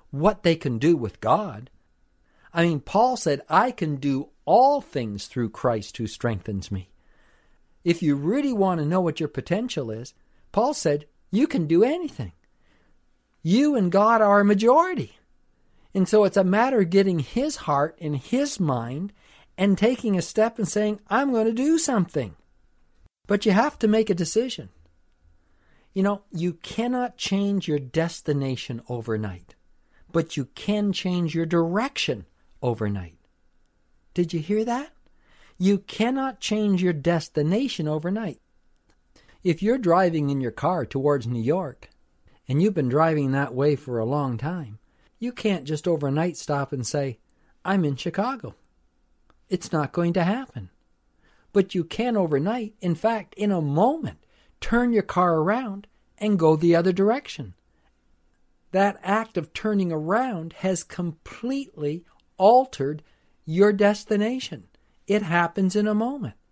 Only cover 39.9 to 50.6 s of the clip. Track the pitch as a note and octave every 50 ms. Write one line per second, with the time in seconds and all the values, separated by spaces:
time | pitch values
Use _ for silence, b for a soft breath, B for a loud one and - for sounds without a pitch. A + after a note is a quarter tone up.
39.9 | E3 F#3 F#3+ F3 E3 D#3 D3 C#3 C#3+ C3+ C3 A#2 - - D3 D#3+ F#3 E3 A#2+ -
40.9 | - C#3 C3 D3 C#3+ C3+ G#2+ A#2 B2 A#2 A2 C3 D#3+ F#3+ F3 C3+ - - - -
41.9 | _ _ _ _ _ _ _ b b b b - C3 D3 F#3 G#3+ F#3+ E3 C3+ B2
42.9 | B2+ D3+ D#3+ E3 D#3+ D3+ C#3 C3 C3+ C#3 C#3+ A#2 B2 B2+ C#3 D3+ C#3+ C3 - C3
43.9 | A#2+ A2+ A2+ A#2+ C#3+ D3 C#3+ C3 A#2 A2 C3 D#3 F#3 F3 C#3+ G#2+ G#2 - _ _
44.9 | _ _ _ _ _ - A3+ B3 A#3+ - - G#3+ F#3+ D#3 C3 D3 D#3 D3 - F3
45.9 | E3 D3 C#3+ C3+ C#3 D#3 E3+ F3+ D3+ - - - D3 C#3+ C#3 - D3 C3 A#2 -
46.9 | - D3 C#3 C3+ A#2 _ _ _ _ _ _ _ _ _ - - G3 G3 E3 D3
47.9 | C3+ - - F3 - F#3+ G#3 B3+ C#4 A3+ - A2 - _ _ _ _ _ _ _
48.9 | _ _ _ _ _ _ _ _ _ _ _ - F#3 F3 - - - D#3 D3 -
49.9 | - F3 F3 E3+ E3+ F#3 E3+ F3+ G#3+ C4 C4+ - - A#2+